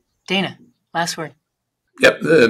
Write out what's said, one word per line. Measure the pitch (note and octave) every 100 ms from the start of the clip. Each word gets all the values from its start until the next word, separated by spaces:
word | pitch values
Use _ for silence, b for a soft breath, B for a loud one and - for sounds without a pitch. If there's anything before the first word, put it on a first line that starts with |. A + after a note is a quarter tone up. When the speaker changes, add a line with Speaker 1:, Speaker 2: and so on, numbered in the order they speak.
| _ _ -
Speaker 1:
Dana, | F#3+ D#3+ B2 _ _ _
last | E3+ E3+ -
word. | D3+ - _ _ _ _ _ _
Speaker 2:
Yep, | C#3 -
the | C#3+ D#3 A2+